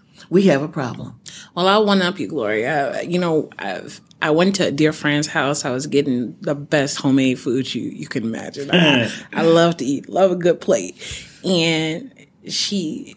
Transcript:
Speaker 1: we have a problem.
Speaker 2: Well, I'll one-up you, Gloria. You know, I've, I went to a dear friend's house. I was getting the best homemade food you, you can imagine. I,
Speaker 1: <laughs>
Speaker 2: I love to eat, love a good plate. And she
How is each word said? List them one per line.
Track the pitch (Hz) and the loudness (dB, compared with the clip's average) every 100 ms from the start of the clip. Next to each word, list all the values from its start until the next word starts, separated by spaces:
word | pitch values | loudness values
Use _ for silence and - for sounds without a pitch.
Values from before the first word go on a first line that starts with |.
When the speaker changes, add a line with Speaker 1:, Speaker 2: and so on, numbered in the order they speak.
| _ - - | _ -20 0
Speaker 1:
we | 170 | 4
have | 190 139 | 6 4
a | 151 | 0
problem. | - 127 - - - - - - | -6 -6 -8 -14 -16 -20 -20 -12
Speaker 2:
Well, | - 185 | -2 2
I'll | 208 208 | 4 4
one-up | 196 180 196 | 4 2 -2
you, | - | -6
Gloria. | 156 104 107 120 151 139 110 | -4 -2 0 0 0 -2 -4
You | - 175 | -4 -2
know, | 175 160 - - | 0 0 -2 -8
I've, | 98 87 - - _ _ | -8 -8 -10 -18 _ _
I | 160 | 0
went | 156 185 196 | 4 2 2
to | 165 | 0
a | |
dear | 139 151 | 2 0
friend's | 156 147 147 151 | 2 0 0 0
house. | 165 139 143 | 0 0 0
I | 147 | -2
was | 127 117 | -4 0
getting | 135 143 123 120 - | 0 0 -2 -4 -6
the | - | -6
best | 143 147 151 143 - | -6 0 0 0 -2
homemade | 143 135 131 123 | 2 2 2 0
food | 143 123 127 | -2 -2 -2
you, | 120 107 | -6 -8
you | - 151 | -10 -10
can | - | -6
imagine. | - - - - 139 | -6 -8 -10 -10 -2
I, | 180 160 131 110 - | 2 4 4 0 -4
Speaker 1:
<laughs> | - | -8
Speaker 2:
I | - | 0
love | 165 165 170 165 | 4 6 4 2
to | |
eat, | 127 139 - | -2 -4 -4
love | - 190 | 2 2
a | 180 | 4
good | 175 - | 2 2
plate. | - 120 90 - - - - - | 0 0 -2 -12 -14 -14 -16 -8
And | - 180 165 160 160 165 269 - - _ - | -2 2 2 0 -2 -6 -10 -18 -20 _ -10
she | - - 202 160 - - | -6 -4 -4 -4 -8 -12